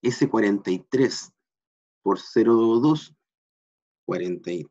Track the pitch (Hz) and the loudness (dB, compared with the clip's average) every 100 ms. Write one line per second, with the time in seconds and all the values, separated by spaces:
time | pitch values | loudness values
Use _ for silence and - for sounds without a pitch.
0 | 123 123 139 113 104 101 98 92 - 131 | -2 -2 -2 2 2 0 -2 -6 -2 0
1 | 123 - - _ _ _ _ _ _ _ | 0 0 -14 _ _ _ _ _ _ _
2 | - 92 - - 110 113 113 113 147 156 | -4 -4 -2 0 4 4 4 2 2 0
3 | - _ _ _ _ _ _ _ _ _ | -4 _ _ _ _ _ _ _ _ _
4 | - 90 90 87 87 87 76 | -8 -6 -6 -8 -8 -10 -10